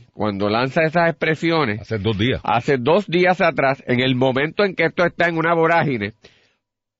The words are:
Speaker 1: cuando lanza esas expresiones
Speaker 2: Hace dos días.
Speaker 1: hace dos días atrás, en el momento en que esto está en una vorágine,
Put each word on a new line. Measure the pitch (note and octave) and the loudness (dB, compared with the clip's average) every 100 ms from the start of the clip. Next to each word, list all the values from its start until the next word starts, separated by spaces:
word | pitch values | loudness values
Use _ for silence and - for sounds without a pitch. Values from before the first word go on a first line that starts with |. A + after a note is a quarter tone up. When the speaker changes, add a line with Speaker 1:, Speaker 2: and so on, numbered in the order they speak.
| - | -14
Speaker 1:
cuando | - G#2 G2 G2+ | -6 -4 -2 0
lanza | A2 C3 E3+ | 0 0 0
esas | D#3+ E3+ E3 | 0 2 0
expresiones | D#3+ D#3+ D#3 E3 E3 C3 G#2+ | 0 -2 -2 0 0 0 -4
Speaker 2:
Hace | - A2 | -6 -4
dos | G2+ G2+ | -2 0
días. | A#2+ G2 | -2 -2
Speaker 1:
hace | - A2+ C3 C#3 | -2 -2 0 0
dos | A#2+ F3+ G3 | 2 0 0
días | E3+ F3+ F3+ | 0 2 2
atrás, | F3 D3+ C3+ C3+ - | 0 0 0 -2 -2
en | B2 | 0
el | C3 | 0
momento | B2+ C3 C3 D#3 - | 2 0 0 -2 0
en | G3+ | -2
que | E3 E3 | 0 -2
esto | - | 0
está | E3+ - E3+ | -2 0 -2
en | E3 | 0
una | E3 | 0
vorágine, | E3+ D#3+ E3 D#3 A#2+ G2+ - - _ _ _ _ _ _ _ | 2 2 2 0 -2 -6 -10 -20 _ _ _ _ _ _ _